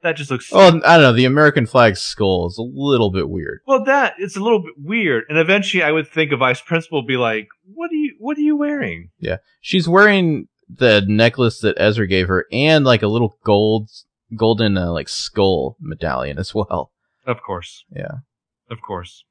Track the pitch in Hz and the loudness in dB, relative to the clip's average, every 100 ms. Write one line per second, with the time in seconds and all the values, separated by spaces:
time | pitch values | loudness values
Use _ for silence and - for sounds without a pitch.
0 | 170 151 143 127 - - 190 165 147 170 | -6 -8 -6 -8 -2 6 6 6 4 6
1 | 135 113 127 143 151 143 113 131 117 98 | 6 4 2 4 4 2 0 4 4 2
2 | - - 98 92 87 95 123 135 143 131 | -8 -4 -2 0 -4 -8 -12 -6 0 2
3 | 104 95 - 92 78 - - 262 214 277 | 0 -2 -4 -6 -8 -12 -2 0 2 0
4 | 240 - 190 190 214 220 160 143 147 226 | 0 -4 -12 -6 -2 -2 -2 -16 -8 -4
5 | 190 120 - 151 165 202 190 185 156 156 | -2 -2 -2 0 2 2 0 -2 0 -2
6 | 151 160 156 135 127 123 - 165 160 156 | -2 -4 -2 0 0 -2 -2 -4 -2 -8
7 | 117 127 120 110 107 _ 185 214 339 320 | -4 -2 -2 -2 -8 _ _ -14 -8 -6
8 | 294 - 233 302 294 294 294 294 131 82 | -6 -8 -10 -4 -2 -2 -4 -4 -8 -10
9 | 87 _ 110 90 _ _ - 190 165 180 | -16 _ -8 -8 _ _ -4 -2 2 4
10 | 208 196 175 143 - _ _ - 127 104 | 4 4 0 -2 -8 _ _ 0 4 4
11 | 98 107 117 117 120 - 107 - 101 107 | 2 2 2 2 -2 0 -4 0 0 0
12 | 98 95 90 92 - 113 151 156 135 117 | 0 0 0 -2 -2 -2 2 2 4 2
13 | 104 113 113 _ - 101 107 110 107 - | 2 0 -2 _ 0 2 2 0 -4 -18
14 | _ _ _ 110 113 113 110 95 87 85 | _ _ _ -2 0 2 0 0 -2 -4
15 | 69 - - - 98 87 67 - 147 80 | -8 -10 -8 0 0 0 -4 -8 -14 -8
16 | 82 64 67 69 95 - 101 90 - _ | -6 -4 -6 -8 -6 -6 -4 -6 -8 _
17 | _ _ - 117 - 92 92 - _ - | _ _ -8 -8 -8 -12 -12 -20 _ -16
18 | - 127 - _ _ _ _ 120 - 92 | -14 -16 -20 _ _ _ _ -18 -12 -12
19 | 87 - _ | -12 -20 _